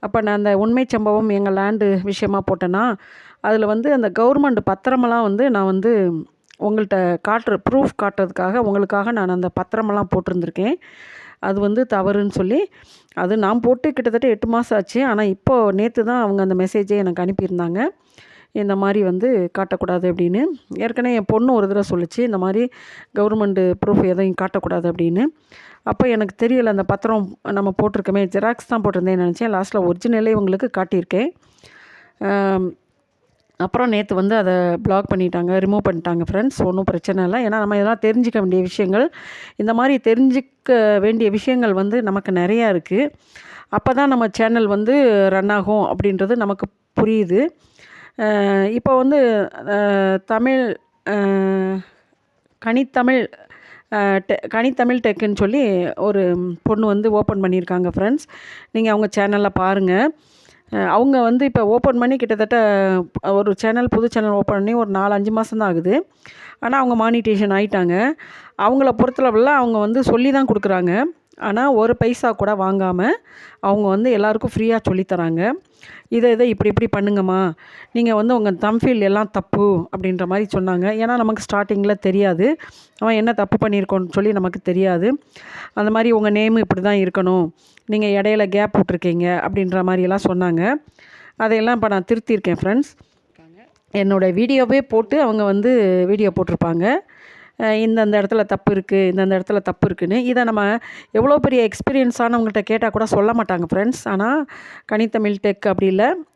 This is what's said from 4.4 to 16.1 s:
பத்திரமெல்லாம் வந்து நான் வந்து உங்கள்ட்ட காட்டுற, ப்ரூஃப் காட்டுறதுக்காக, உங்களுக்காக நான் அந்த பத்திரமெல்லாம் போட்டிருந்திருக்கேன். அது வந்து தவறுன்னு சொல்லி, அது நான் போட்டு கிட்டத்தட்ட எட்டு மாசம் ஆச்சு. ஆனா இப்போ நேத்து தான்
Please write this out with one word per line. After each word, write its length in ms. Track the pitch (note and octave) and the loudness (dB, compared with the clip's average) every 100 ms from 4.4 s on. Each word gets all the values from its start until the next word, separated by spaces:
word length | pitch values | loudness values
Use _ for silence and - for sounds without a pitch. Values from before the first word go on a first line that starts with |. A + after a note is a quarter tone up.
| C#4+ A3+ G3 | 2 0 -2
பத்திரமெல்லாம் 560 | F#3+ - C4 B3 A#3 | -2 0 0 2 0
வந்து 280 | A3 G3+ C4+ | 0 0 2
நான் 160 | A3 F#3+ | 2 0
வந்து 260 | F#3+ G#3 A#3 F#3 E3 - _ _ _ | 0 2 2 2 -2 -8 _ _ _
உங்கள்ட்ட 580 | G#3 G#3+ G#3 F#3+ F3+ F3 | -2 -2 0 0 0 -2
காட்டுற, 360 | - A3 A3+ G3+ | -2 -2 0 -2
ப்ரூஃப் 320 | - C4 C#4 - | 0 0 0 -2
காட்டுறதுக்காக, 580 | G3+ G3 F#3+ F#3 F#3 G#3+ | -6 -2 -4 -2 -2 0
உங்களுக்காக 560 | A3 G3+ G3 G3+ G3+ | 0 0 0 -2 -2
நான் 180 | A#3 F#3 | -2 -2
அந்த 200 | F3+ F3+ | -2 -2
பத்திரமெல்லாம் 600 | - F#3 A3 A3 G#3 G3 | -4 -4 -4 -2 -2 -2
போட்டிருந்திருக்கேன். 680 | F#3 F3+ F3+ E3+ - G3+ F4+ - - - - - - | -4 -2 -4 -4 -4 -4 -4 -8 -20 -20 -20 -20 -10
அது 200 | F#3+ G3 | -6 -2
வந்து 260 | G3+ G#3+ B3+ | 0 0 0
தவறுன்னு 400 | G#3 F#3+ G3+ G3+ | 0 0 0 -2
சொல்லி, 300 | - F#3 B3+ G4 - - - _ | -2 -2 0 -2 -8 -20 -20 _
அது 240 | - F3+ A3 | -6 -2 0
நான் 220 | G3 A3+ | 0 0
போட்டு 340 | A#3 B3+ D4+ | 0 0 0
கிட்டத்தட்ட 340 | C4+ A#3+ A3+ C4 | -2 -2 0 0
எட்டு 200 | G#3+ A3+ | -2 -2
மாசம் 300 | A#3 A#3 G#3+ | -2 0 -2
ஆச்சு. 280 | F#3 A#3 C4+ | -2 -2 0
ஆனா 180 | G#3 | 0
இப்போ 480 | G#3+ F#3+ - C4 G#3+ | 0 -2 0 2 2
நேத்து 320 | F#3+ A3 A#3 | 2 0 0
தான் 180 | A3 | -2